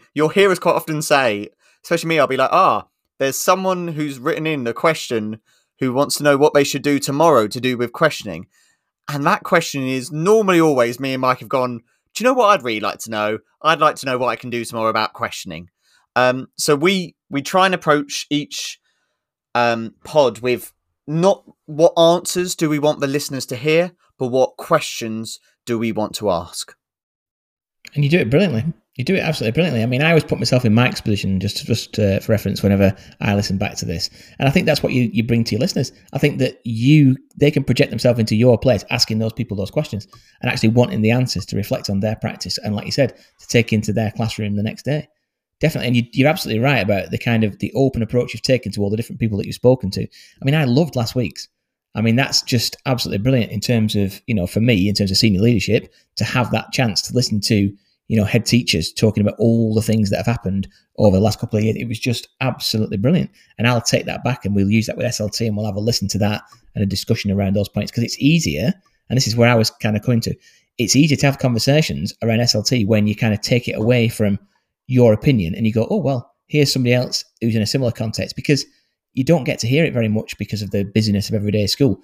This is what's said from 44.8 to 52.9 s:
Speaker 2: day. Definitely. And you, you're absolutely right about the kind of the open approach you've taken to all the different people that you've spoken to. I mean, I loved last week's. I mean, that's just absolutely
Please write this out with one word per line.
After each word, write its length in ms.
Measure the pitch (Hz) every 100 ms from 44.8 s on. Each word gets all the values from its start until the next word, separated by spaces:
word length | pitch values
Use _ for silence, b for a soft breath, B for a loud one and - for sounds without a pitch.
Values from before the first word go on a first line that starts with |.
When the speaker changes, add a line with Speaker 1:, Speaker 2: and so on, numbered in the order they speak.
Speaker 2:
day. 240 | - 151 - _ _ _ _ -
Definitely. 280 | 147 - 123
And 80 | 123
you, 80 | 117
you're 160 | - 135
absolutely 340 | 175 - 110
right 200 | 131 135
about 280 | 98 98 -
the 80 | 120
kind 240 | - 117
of 160 | 110 95
the 120 | - 113
open 260 | 135 120
approach 320 | 110 123 -
you've 80 | 113
taken 300 | - 123 104
to 100 | 101
all 80 | 101
the 80 | 107
different 220 | - -
people 180 | 113 101
that 80 | 165
you've 100 | -
spoken 360 | 123 127 95
to. 100 | -
I 420 | 80 - - - 135
mean, 100 | 156
I 80 |
loved 320 | 135 123 160 127
last 200 | 110 127
week's. 320 | 107 - - _ _ _ _ -
I 60 |
mean, 140 | 113 117
that's 260 | 135 -
just 340 | - 117 - -
absolutely 340 | -